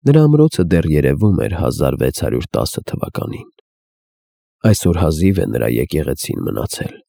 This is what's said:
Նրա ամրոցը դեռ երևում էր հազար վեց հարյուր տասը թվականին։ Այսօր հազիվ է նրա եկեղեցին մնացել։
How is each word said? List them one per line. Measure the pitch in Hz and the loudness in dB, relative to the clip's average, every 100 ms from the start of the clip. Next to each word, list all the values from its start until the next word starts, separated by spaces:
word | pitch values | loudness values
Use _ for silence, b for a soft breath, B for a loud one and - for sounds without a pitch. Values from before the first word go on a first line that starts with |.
Նրա | 139 151 | 4 6
ամրոցը | 151 147 156 - | 6 6 4 2
դեռ | 87 85 80 | 0 0 2
երևում | 76 65 71 107 87 | 2 2 2 2 2
էր | 53 | -2
հազար | 85 64 71 67 67 | -2 -2 0 -2 0
վեց | 65 - | -2 -2
հարյուր | 58 60 - | -4 -4 -4
տասը | - - - | -4 -4 -6
թվականին։ | - - - - - - - _ _ _ _ _ _ _ _ _ _ _ | -8 -8 -6 -6 -8 -10 -14 _ _ _ _ _ _ _ _ _ _ _
Այսօր | 113 101 90 85 | 2 2 2 2
հազիվ | 82 78 95 95 | 0 2 2 2
է | 50 | -2
նրա | 58 57 | -2 -2
եկեղեցին | 58 69 78 71 69 - - | -2 -2 -2 -4 -6 -6 -6
մնացել։ | - 50 - - - - | -4 -4 -6 -8 -10 -12